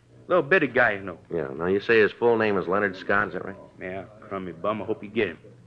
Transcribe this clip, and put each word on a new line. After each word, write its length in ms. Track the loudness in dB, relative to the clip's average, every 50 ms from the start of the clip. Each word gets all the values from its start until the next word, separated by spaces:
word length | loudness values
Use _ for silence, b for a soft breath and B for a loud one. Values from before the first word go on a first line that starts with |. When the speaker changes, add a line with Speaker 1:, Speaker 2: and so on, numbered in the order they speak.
| _ _ -20 -20 -4 -2
Speaker 1:
Little 140 | 0 0 2
bitty 240 | 2 2 2 2 2
guy, 260 | 2 2 2 2 0
you 80 | -2
know. 160 | -6 -10 -12 -14 -12 -8 -6
Speaker 2:
Yeah, 160 | -4 -4 -4 -6
now 120 | -4 0
you 160 | 2 2 2
say 180 | 4 4 6 6
his 140 | 6 4 2
full 240 | 2 2 2 4 4
name 200 | 2 2 0 0
is 100 | 0 0
Leonard 280 | 0 0 0 0 -2
Scott, 340 | -4 -4 0 0 0 0 -2
is 40 | -4
that 100 | -8 -8
right? 120 | -10 -10 -12 -18 -20 -18 -14
Speaker 1:
Yeah, 220 | -12 -10 -10 -10 -12 -14 -18 -20
crummy 300 | -14 -10 -8 -8 -8 -8
bum. 300 | -10 -6 -4 -4 -4 -4
I 40 | -4
hope 180 | -6 -6 -6 -8
you 60 | -6
get 180 | -2 -2 -2 -2
him. 120 | -4 -8 -16 -20 -20 -20 -20